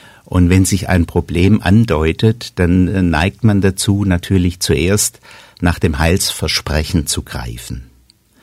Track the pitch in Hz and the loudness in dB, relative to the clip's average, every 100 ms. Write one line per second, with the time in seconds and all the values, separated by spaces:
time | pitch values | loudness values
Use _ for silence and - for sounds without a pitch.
0 | - - - 92 87 95 95 98 - 90 | -20 -20 -4 2 4 4 2 0 0 0
1 | 82 87 76 78 95 104 90 104 113 78 | 0 -2 -2 0 2 2 4 4 4 0
2 | 82 - 110 113 - - 87 92 87 95 | 0 0 0 0 -6 -2 2 2 2 0
3 | 90 78 92 - 113 101 95 92 - 101 | 0 0 0 0 0 2 0 0 -2 0
4 | 98 87 - 95 90 - - 71 85 104 | 0 -2 0 0 0 -2 -2 0 2 0
5 | - - - - - - 87 85 90 69 | -2 -8 -20 -20 -20 -4 -2 0 -2 0
6 | 80 92 - - 80 - - 76 78 - | 0 0 -2 -4 -4 -4 -4 -4 -2 -2
7 | 73 - - - 60 58 - 62 60 _ | -2 -6 -8 -10 -10 -12 -12 -14 -14 _
8 | _ _ _ _ | _ _ _ _